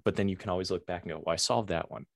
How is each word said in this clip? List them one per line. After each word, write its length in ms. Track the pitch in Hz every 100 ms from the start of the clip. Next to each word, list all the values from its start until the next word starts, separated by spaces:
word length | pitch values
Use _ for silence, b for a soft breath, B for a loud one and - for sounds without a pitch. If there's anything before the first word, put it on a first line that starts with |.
but 120 | - 92
then 120 | 98
you 80 | 95
can 140 | -
always 200 | 90 92
look 160 | 92 -
back 160 | 87
and 80 | 87
go, 100 | 80
"Well, 80 | 82
I 40 | 82
solved 320 | - 120 104
that 220 | 82 -
one." 160 | - -